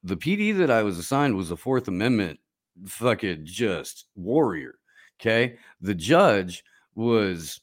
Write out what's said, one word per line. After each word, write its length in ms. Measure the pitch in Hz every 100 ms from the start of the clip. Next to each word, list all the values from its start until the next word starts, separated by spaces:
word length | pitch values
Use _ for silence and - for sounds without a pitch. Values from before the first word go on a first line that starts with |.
the 140 | 90 90
P 180 | 143 202
D 160 | 208
that 180 | 202 170
I 120 | 117
was 140 | 107 87
assigned 380 | 85 135 143 101
was 160 | 85
a 60 | 85
Fourth 300 | - 131 123
Amendment 520 | 90 110 120 92 76 _ _ _ _ 95
fucking 600 | - 120 107 104 82 78
just 600 | 92 117 85 67 - - -
warrior, 600 | 90 135 139 85 65 - _ _ - _
okay? 380 | 113 113 123 120 - _
The 140 | 92 95
judge 680 | 82 143 175 104 92 87 _ _ _
was 640 | - 117 113 101 87 78 -